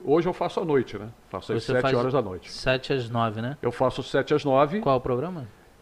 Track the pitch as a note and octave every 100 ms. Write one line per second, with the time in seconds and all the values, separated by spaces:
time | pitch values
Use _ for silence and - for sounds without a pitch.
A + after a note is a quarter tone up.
0 | - D#3+ F3 F3 E3+ - F3+ C#3 G#2+ G#2
1 | A2 - - G2 - A#2 - B2+ C3+ B2
2 | B2+ C3+ G2+ F2+ - - C3+ B2+ - C#3
3 | A#2 A#2+ A2+ A2 A#2+ C#3+ B2 - B2+ -
4 | B2+ C#3 B2+ D3+ C#3+ C3 D3 G#3 D3 C3
5 | C3 B2 E3 E3+ A#2 - - -